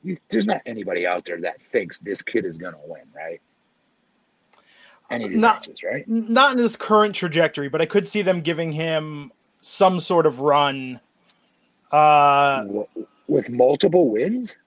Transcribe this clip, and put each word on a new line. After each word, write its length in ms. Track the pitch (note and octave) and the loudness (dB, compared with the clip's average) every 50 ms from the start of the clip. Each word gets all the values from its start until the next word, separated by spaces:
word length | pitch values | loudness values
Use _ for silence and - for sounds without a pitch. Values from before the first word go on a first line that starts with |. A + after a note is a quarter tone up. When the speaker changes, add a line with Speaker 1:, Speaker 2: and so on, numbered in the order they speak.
| _ | _
Speaker 1:
you, 120 | F3 F#3 - _ _ | -8 -10 -10 _ _
there's 160 | - A3 - | -2 -2 0
not 140 | - G3 - - | 0 -2 -4 -4
anybody 440 | B2 A#2 A2 G2 F#2 F2+ F2+ F2 F2+ | -10 -10 -10 -8 -6 -4 -2 -2 -2
out 160 | F2+ F2+ - | -2 -4 -6
there 160 | - F2 E2+ | -8 -10 -8
that 160 | F2 F2 - - _ _ | -8 -8 -10 -10 _ _
thinks 260 | - A#2+ G2 D#2+ - - | -4 -4 -4 -4 -12 -14
this 240 | - G2+ G2 - | -10 -8 -8 -8
kid 220 | - - - A2+ F#2+ | -8 -4 -4 -4 -4
is 120 | F#2 E2 | -4 -10
gonna 220 | D#2+ F2 F2+ E2 D2+ D2 | -10 -14 -14 -16 -16 -18
win, 160 | D#2 E2 C#2 - _ D2 | -18 -18 -18 -20 _ _
right? 240 | D2 D#2+ E2 E2+ E2+ _ _ _ _ _ _ _ _ _ _ _ _ _ _ _ _ _ _ _ _ _ _ _ _ _ _ _ _ _ _ _ _ _ _ | -16 -14 -14 -14 -14 _ _ _ _ _ _ _ _ _ _ _ _ _ _ _ _ _ _ _ _ _ _ _ _ _ _ _ _ _ _ _ _ _ _
Any 140 | B2 A#2+ A2+ | -8 -8 -6
of 60 | G2+ | -4
these 100 | - A3 | 0 2
Speaker 2:
Not 260 | G#3+ A#3 G#3+ - - | 2 2 2 0 -4
Speaker 1:
matches, 160 | - - - | -18 -18 -12
right? 220 | - F3 - - - - | -10 -8 -8 -8 -6 -4
Speaker 2:
n-, 180 | A3+ A3+ A3 A3 | -4 -4 -2 0
not 240 | A#3 B3+ C4+ C#4+ | 2 4 4 4
in 60 | C4 B3 | 4 2
this 180 | A#3+ A3+ - | 0 0 -2
current 380 | - - - G#3+ G#3+ G#3+ G#3 G3 | -4 -2 2 4 4 4 2 0
trajectory, 540 | - - F3 D3 E3 E3 D3+ - - C#3+ C#3 | -4 -6 -2 2 2 2 2 0 -4 -8 -6
but 120 | C3 D#3 | -2 -2
I 60 | E3 | -2
could 200 | D#3+ - G3+ E3+ | 0 0 -2 0
see 160 | - - G#3 | 0 -4 -2
them 180 | G3+ F3+ F#3 F3 | 0 0 0 0
giving 280 | D#3 D#3+ E3 D3+ E3+ E3 | -2 -4 -4 -4 -4 -6
him 600 | D3+ D3+ D#3+ E3 D#3+ D#3 D#3 D#3 D3+ D3 C#3+ C3 _ _ _ _ _ _ | -4 -4 -4 -2 -2 -2 -4 -6 -12 -14 -14 -18 _ _ _ _ _ _
some 400 | - - - - G3+ F#3 F#3 F3 | -14 -12 0 4 4 4 4 2
sort 260 | D3+ - F#3 E3+ D#3+ | -2 2 2 4 4
of 140 | D#3 B2+ B2 | 2 0 2
run. 600 | C3+ D3 C#3+ D3 D3 C#3+ C3+ C3+ C3 B2+ B2+ A#2 _ _ _ _ _ _ - _ _ _ _ _ _ _ _ _ _ _ | 2 4 4 4 4 2 0 -4 -8 -10 -12 -14 _ _ _ _ _ _ -20 _ _ _ _ _ _ _ _ _ _ _
Uh, 760 | - D3+ D3+ D3+ D3+ D3 C#3+ C#3+ C#3+ C#3 C#3+ C#3+ C#3 C3 A2 | 2 4 6 6 6 6 6 6 6 6 4 4 2 0 -4
Speaker 1:
W-, 220 | G2 G2+ G#2+ G#2 - _ - - _ _ _ _ - | -4 -6 -6 -6 -6 _ -16 -16 _ _ _ _ -2
with 200 | D3+ C#3 A#2+ - | -2 0 0 -2
multiple 580 | A#2+ A#2+ B2 B2+ C#3+ - - G3 D#3 F3+ E3+ B2+ | 2 4 4 4 4 2 0 2 4 4 4 4
wins? 460 | G#2+ G#2+ B2+ F#3 A3+ B3+ B3 G#3 - _ _ | 2 0 -2 -2 -2 -4 -6 -10 -14 _ _